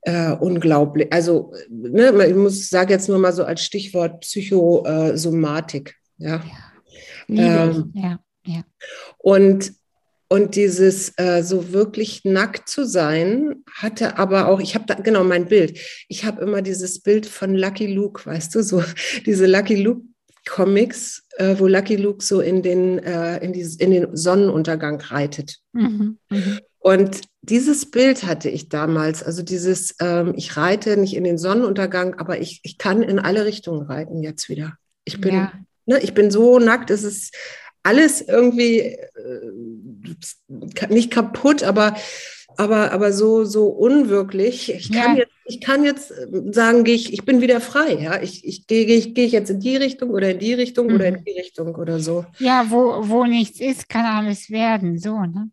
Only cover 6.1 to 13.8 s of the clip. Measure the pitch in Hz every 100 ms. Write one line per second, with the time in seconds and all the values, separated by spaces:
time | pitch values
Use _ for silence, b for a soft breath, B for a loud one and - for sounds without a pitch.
6.1 | _ 156 160 160 - - _ _ B B
7.1 | B B 214 220 165 165 165 160 202 185
8.1 | 175 _ _ - 165 - _ B B B
9.1 | B - 196 196 196 190 _ _ _ _
10.1 | _ _ 202 202 202 202 180 190 190 -
11.1 | - 180 175 175 185 175 185 208 - 214
12.1 | - - 190 208 - - - 269 185 151
13.1 | 160 175 233 302 269 - -